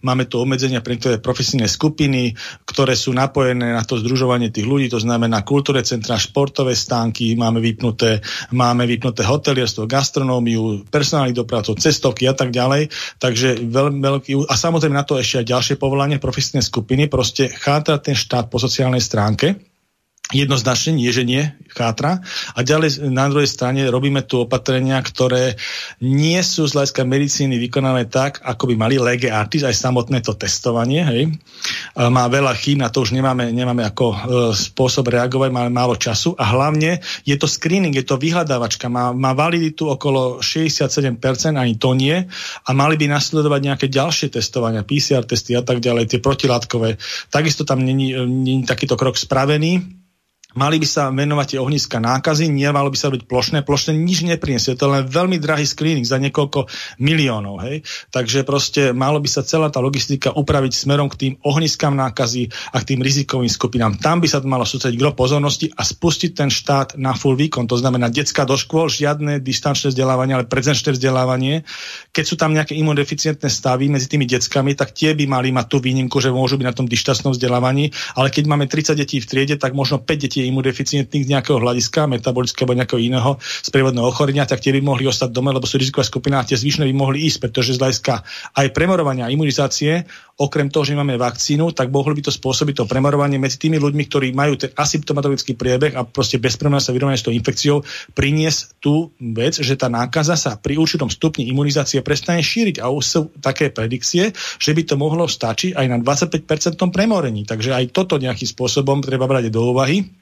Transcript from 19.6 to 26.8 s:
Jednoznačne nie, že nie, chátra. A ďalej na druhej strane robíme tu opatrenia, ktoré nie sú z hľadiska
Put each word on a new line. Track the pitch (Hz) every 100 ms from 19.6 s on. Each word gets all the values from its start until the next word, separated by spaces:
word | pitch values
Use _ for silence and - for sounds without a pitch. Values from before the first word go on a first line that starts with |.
| - _ _ _ _ _ -
Jednoznačne | 135 139 135 113 123 - 160
nie, | 123
že | 120 123
nie, | 127 151 - - -
chátra. | 117 110 147 185 185 - - -
A |
ďalej | 127 151 160 135 147
na | 127 139
druhej | 139 143
strane | - 127 131 131
robíme | 123 139 139
tu | 127 127 117
opatrenia, | 127 131 131 131 131
ktoré | 131 - 127 123 127 113 - - - -
nie | 123 139 156 175
sú | 180 - 151
z |
hľadiska | 143